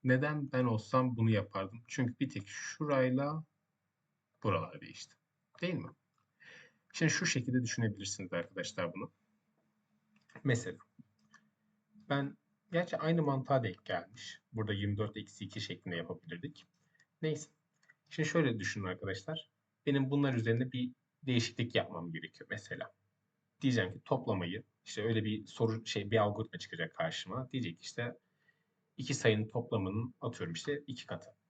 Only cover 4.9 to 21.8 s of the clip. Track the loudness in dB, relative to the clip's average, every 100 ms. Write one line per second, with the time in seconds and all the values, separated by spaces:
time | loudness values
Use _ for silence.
4.9 | -14 -16 _ _ _ _ -6 -2 -2 -6
5.9 | -14 _ _ _ _ -20 -20 -20 _ _
6.9 | 2 4 4 2 0 2 2 2 2 0
7.9 | 0 -8 -6 -4 -4 -4 -6 -6 -2 -4
8.9 | -4 -10 _ _ _ _ _ _ _ _
9.9 | _ _ _ _ -4 2 2 0 -10 -18
10.9 | -20 -20 _ _ -20 _ _ _ _ _
11.9 | -20 -2 0 0 -6 _ _ _ -2 0
12.9 | 0 2 4 4 0 4 2 2 -6 -4
13.9 | -4 -4 -16 -16 -16 _ -4 0 2 2
14.9 | 0 -2 -4 -12 -10 -10 -8 -8 -8 -4
15.9 | -4 -4 -8 -8 -10 -10 -12 -20 _ _
16.9 | _ _ _ -4 -2 -8 _ _ _ _
17.9 | _ _ -2 2 4 4 2 -2 -2 -4
18.9 | -4 -4 -4 -6 -8 -10 _ _ _ 0
19.9 | 2 4 4 4 2 2 2 2 -2 -4
20.9 | -6 _ _ 0 2 2 -2 0 0